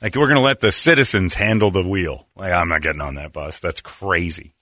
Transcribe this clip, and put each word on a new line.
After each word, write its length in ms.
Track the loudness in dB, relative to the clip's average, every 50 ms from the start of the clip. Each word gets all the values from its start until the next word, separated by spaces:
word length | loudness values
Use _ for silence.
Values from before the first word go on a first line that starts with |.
Like, 140 | -8 -4 0
we're 120 | 0 2 4
gonna 100 | 4 4
let 220 | 4 2 2 2
the 100 | 2 2
citizens 640 | 2 2 4 4 4 4 4 4 2 2 0 0 0
handle 380 | 0 0 0 2 2 2 2
the 120 | 2 0 -2
wheel. 440 | -2 -2 -2 -2 -4 -6 -8 -12 _ _ -10
Like, 160 | -6 -2 0
I'm 160 | 0 0 0
not 120 | -2 -2
getting 200 | -2 -2 -4 -4
on 140 | -6 -8 -10
that 180 | -10 -12 -14 -12
bus. 260 | -12 -10 -10 -10 -8
That's 220 | -6 -6 -6 -8
crazy. 720 | -10 -16 -16 -10 -4 -2 0 0 0 -2 -6 -8 -12 -16 _ _